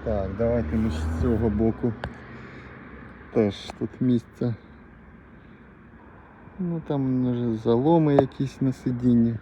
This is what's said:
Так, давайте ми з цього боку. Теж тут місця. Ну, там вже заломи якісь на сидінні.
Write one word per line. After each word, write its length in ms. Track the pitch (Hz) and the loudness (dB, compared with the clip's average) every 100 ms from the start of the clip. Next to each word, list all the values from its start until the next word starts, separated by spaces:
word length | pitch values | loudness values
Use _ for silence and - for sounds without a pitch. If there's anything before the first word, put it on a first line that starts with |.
Так, 260 | - 107 95 95 | -2 -2 -2 -2
давайте 380 | 117 120 113 113 | 0 0 0 0
ми 140 | 110 | 0
з 320 | 110 - - | -2 -4 0
цього 280 | 127 113 117 | 2 2 2
боку. 440 | 104 113 107 123 110 - - - - - - - - - - - - - | 2 0 2 -2 -2 -8 -10 -16 -16 -16 -18 -18 -18 -18 -18 -18 -18 -4
Теж 380 | - 107 98 - - | 2 2 0 -12 -8
тут 100 | 117 - | -8 -2
місця. 540 | 127 120 - - 123 110 - - - - - - - - - - - - - - - - - - - - | 2 2 0 -6 -4 -4 -12 -20 -20 -20 -20 -20 -20 -20 -20 -20 -20 -20 -20 -20 -20 -20 -20 -20 -20 -8
Ну, 220 | 180 170 147 | -6 -4 -4
там 440 | 143 131 127 127 | -2 0 0 0
вже 260 | 120 120 110 | 0 0 -2
заломи 580 | 113 117 139 170 151 143 | 2 2 6 4 6 4
якісь 460 | 135 - 135 - | 2 0 -6 0
на 120 | 135 | -2
сидінні. 640 | 127 - 123 123 120 117 113 | 0 -4 0 4 6 4 0